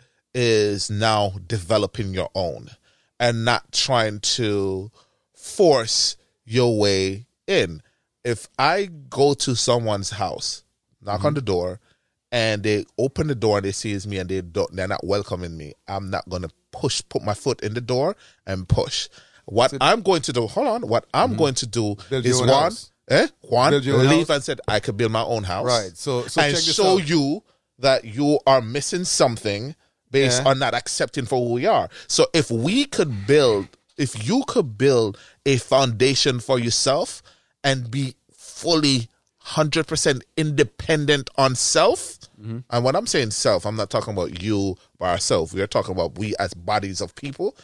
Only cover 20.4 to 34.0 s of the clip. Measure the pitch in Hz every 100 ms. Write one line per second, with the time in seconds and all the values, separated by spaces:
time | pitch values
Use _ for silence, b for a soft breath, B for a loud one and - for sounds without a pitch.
20.4 | 110 202 277 233 120 113 - 139 247 175
21.4 | 147 131 120 120 104 101 - 131 123 127
22.4 | 123 135 170 226 - _ - 147 320 -
23.4 | - 120 139 143 131 127 131 160 165 147
24.4 | 147 139 - 104 - 104 113 113 110 113
25.4 | 92 95 123 117 95 82 143 123 120 170
26.4 | 147 165 165 180 190 190 151 170 139 185
27.4 | - _ _ _ 135 131 113 110 147 147
28.4 | 135 135 113 143 - 180 185 - 143 113
29.4 | 104 101 131 - _ _ _ 135 135 123
30.4 | 135 135 127 120 - - 139 143 120 131
31.4 | 120 120 180 156 85 B - - - 165
32.4 | - 117 139 247 277 - 160 104 104 151
33.4 | 131 101 95 _ _ -